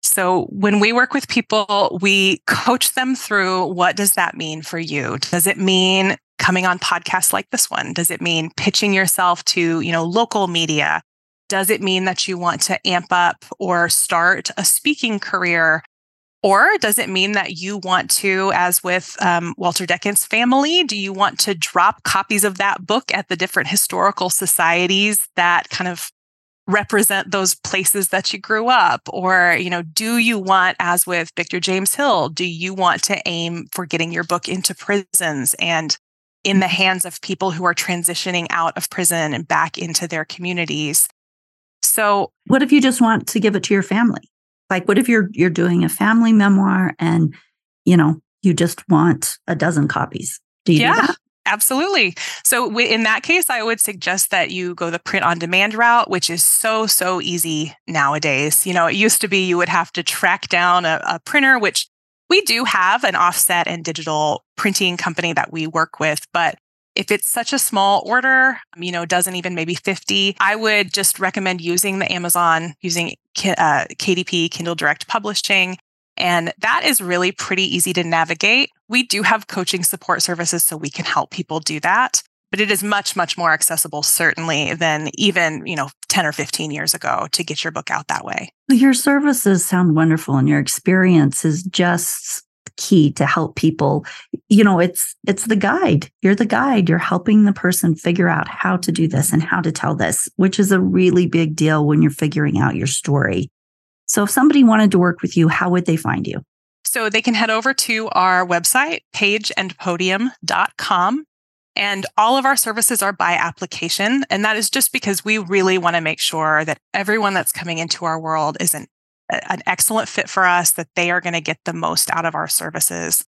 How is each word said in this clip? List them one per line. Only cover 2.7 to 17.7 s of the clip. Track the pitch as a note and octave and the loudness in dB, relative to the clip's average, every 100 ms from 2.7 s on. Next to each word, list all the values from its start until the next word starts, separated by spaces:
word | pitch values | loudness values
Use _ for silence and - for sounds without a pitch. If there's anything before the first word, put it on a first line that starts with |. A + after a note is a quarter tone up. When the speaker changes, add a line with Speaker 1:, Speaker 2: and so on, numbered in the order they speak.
| B3 - | 0 0
Speaker 1:
them | - B3+ | -2 -4
through, | C4 - G#3 F#3 F#3 F3 | -4 -2 0 0 0 -2
what | F3 F3+ F3+ | 2 0 2
does | G3+ | 0
that | - F3 - | 0 0 -2
mean | D#3+ D#3 | -10 -10
for | D3+ E3 | -10 -10
you? | E3 D3 C#3 - - | -6 -6 -4 -6 -4
Does | F3 F3 | -2 0
it | - | 0
mean | F#3+ F#3 F#3 F#3+ F#3+ - _ _ | 2 2 2 2 0 -2 _ _
coming | - F#3 F#3 | 0 0 0
on | F3+ | -2
podcasts | - F3 F3 F#3 - | -2 -4 -2 -2 0
like | G3 F#3+ | -2 -4
this | A#3+ - | -4 -2
one? | - - | -2 -6
Does | F3 E3+ | -4 -4
it | F3 | -4
mean | F3 E3 D#3+ - | -4 -2 -4 -2
pitching | - - G#3 | -2 0 2
yourself | F#3+ F#3 - F3+ F3 - | 2 0 2 0 0 0
to, | - E3+ E3 | 0 0 0
you | E3 | -2
know, | E3+ | -2
local | E3 F#3 A#3 A3 F#3+ | 0 0 0 0 -2
media? | E3+ E3 D3+ D3 E3 - _ _ _ _ | -2 -2 0 0 -2 -6 _ _ _ _
Does | G3 G3 | -4 0
it | A3 | 0
mean | F#3+ F#3 F#3 | 0 -2 -2
that | F#3 - | -4 -6
you | F#3 | -4
want | F3 E3 | -4 -2
to | - F#3+ - | -2 -4 -2
amp | F3+ E3+ | -2 0
up | F3+ F3 - - - | 0 0 -2 -12 -10
or | F#3+ F3 E3+ | -2 0 0
start | - - F3 E3+ F3+ F3+ - | 0 0 2 2 0 -4 -4
a | |
speaking | F3+ - - D4+ A#3+ G#3 | -2 0 0 -2 -2 -4
career? | - F#3+ F3+ E3+ E3 D#3+ - _ _ _ _ _ | -4 -4 0 2 2 0 -2 _ _ _ _ _
Or | G3+ G3 D4 G#4 | 2 4 4 4
does | A3 G3+ | 0 0
it | F#3 | -2
mean | F#3+ F#3+ | -2 0
that | G#3 F#3 E3 | 0 -4 -8
you | F3+ | -8